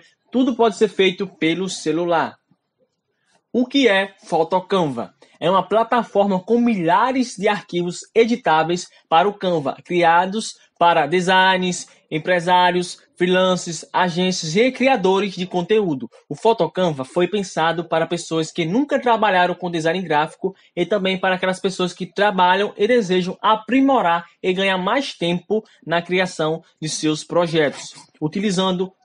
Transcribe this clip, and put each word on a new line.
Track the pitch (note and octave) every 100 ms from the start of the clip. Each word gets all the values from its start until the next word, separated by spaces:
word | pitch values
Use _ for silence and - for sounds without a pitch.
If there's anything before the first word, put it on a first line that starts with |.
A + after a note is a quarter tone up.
| - _ _
Tudo | A#3+ C4+ A3+
pode | A3+ -
ser | G#3+
feito | - F#3+ F#3 F#3+
pelo | - D#3+ E3 F#3+
celular. | - D#3+ D#3 F3 E3 B2 - _ _ _ _ _ _ _ _ _ _ _
O | A3+ B3+
que | C#4 A#3+
é | F#3+ G3 - -
Photo | D#3+ D#3+ F#3
Canva? | F#3 G3 D#3 A#2 - _ _ _
É | D#3+
uma | F#3+
plataforma | F3+ G#3+ A3+ A#3+ - G3+ G3+ F#3
com | - A#3+
milhares | A#3+ G3+ D#3+ F#3 B3 C4+ A#3+ -
de | G#3
arquivos | G3+ - F3 F3 E3+ - A3
editáveis | A3+ A3 E3+ D#3 D#3+ F3 - _ _
para | D#3+ G3
o |
Canva, | G3+ F#3+ E3 C3+ - -
criados | F3 E3 E3+ F#3+ G#3+ - - _ -
para | E3+ E3 D3
designs, | F#3 F3+ F#3 F#3 F#3 F#3 F3 - _ _
empresários, | D#3 D#3+ F3+ E3+ F3+ F3+ F3+ F3 - _ -
freelancers, | F3+ F#3 F#3 F3+ F3 D#3 -
agências | E3 F3+ E3 F#3 F3+ D#3+ F3+
e | B3+
criadores | B3+ C4 B3 F#3 F#3+ G3+ F3+
de | F#3
conteúdo. | F3+ F3 G#3+ F#3+ C3+ A#2 _ -
O | D3
Photo | A3+ A3+ D#3+
Canva | F3+ F#3 C#3
foi | B2+ F3 F3
pensado | G#3 F#3+ E3+ D#3+ E3 E3
para | E3 E3
pessoas | E3+ - D#3+ D#3+
que | - D#3+
nunca | A3 C#4+ C#4
trabalharam | B3 A3 G#3+ F#3 F3+
com | F3 F3+
design | E3+ D#3+ F3+
gráfico | E3+ D3 D#3 - F#3+ - _ -
e | F3+
também | G#3 F#3+ F#3
para | F#3+ F3+
aquelas | F#3 F#3
pessoas | G3 F#3 F3+
que | - F3+
trabalham | - G#3 F#3+ F3+ F#3+ G3+ -
e | G#3
desejam | B3 F3+ F3+ F3+ -
aprimorar | G3+ A3 - C4 C4+ C4 F3+ E3+ - _
e | F#3
ganhar | F#3 G3 F#3
mais | F#3 C4 C4+
tempo | - E3+ F3 - G#3+ - _ -
na | E3+
criação | E3+ F3+ F#3 - D#3 D#3+ - _
de | D#3
seus | - D#3 D3+
projetos. | - E3+ E3+ D#3+ C#3+ - - - - _
Utilizando | D3+ G3+ G#3 F3+ F#3+ F#3 F#3 -